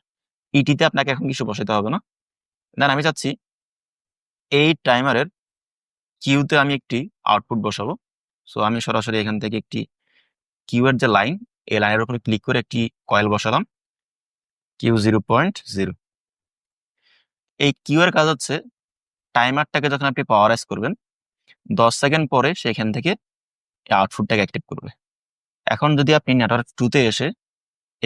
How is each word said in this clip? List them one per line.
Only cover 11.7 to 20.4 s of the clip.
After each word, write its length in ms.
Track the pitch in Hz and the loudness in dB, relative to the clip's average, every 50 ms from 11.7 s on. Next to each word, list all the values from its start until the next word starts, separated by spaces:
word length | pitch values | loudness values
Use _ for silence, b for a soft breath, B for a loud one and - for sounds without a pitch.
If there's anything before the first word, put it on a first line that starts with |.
| 113 | -2
এই 60 | 107 104 | 0 0
লাইনের 200 | 104 107 110 113 | 2 0 0 -2
উপরে 140 | 113 123 117 - | -2 -6 -6 -4
ক্লিক 180 | - 110 104 - | -4 -4 -4 -2
করে 120 | - 127 123 110 | -2 -2 -2 -2
একটি 160 | - - 120 113 - _ _ _ - | -4 -4 -4 -4 -4 _ _ _ -2
কয়েল 160 | - 104 104 104 104 | 0 0 2 2 0
বসালাম, 280 | 104 - 110 110 156 220 - _ _ _ _ _ _ _ _ _ _ _ _ _ _ _ _ _ _ _ _ _ - | 0 0 0 -2 -2 -2 -4 _ _ _ _ _ _ _ _ _ _ _ _ _ _ _ _ _ _ _ _ _ -6
কিউ 140 | - 117 117 110 101 | -2 0 0 2 2
জিরো 140 | 110 110 110 101 - | 2 2 2 0 0
পয়েন্ট 260 | 110 123 160 190 196 - - - 104 | 0 2 2 0 -2 -6 -12 -12 -8
জিরো। 180 | 98 95 92 92 - _ _ _ _ _ _ _ _ _ _ _ _ _ _ _ _ _ _ _ _ _ _ _ _ _ _ _ _ _ _ _ - | -6 -6 -6 -6 -10 _ _ _ _ _ _ _ _ _ _ _ _ _ _ _ _ _ _ _ _ _ _ _ _ _ _ _ _ _ _ _ -2
এই 120 | 143 143 131 _ - | 0 0 0 _ -2
কিউয়ের 260 | - 143 160 175 185 - | 0 2 2 4 4 4
কাজ 100 | 156 156 160 156 | 2 2 2 0
হচ্ছে 220 | 139 - - 135 160 - 247 _ _ _ _ _ _ _ _ _ _ _ _ - | -2 -4 -6 -6 -6 -8 -12 _ _ _ _ _ _ _ _ _ _ _ _ 0
টাইমারটাকে 540 | 123 120 127 131 143 151 - - 151 143 147 139 | 0 2 2 2 -2 -2 -2 -2 -2 -2 0 -2
যখন 140 | 135 143 139 127 | 0 -2 -2 -2
আপনি 100 | - 131 - 113 | -2 -2 0 2
পাওয়ারাইজ 300 | 104 | 4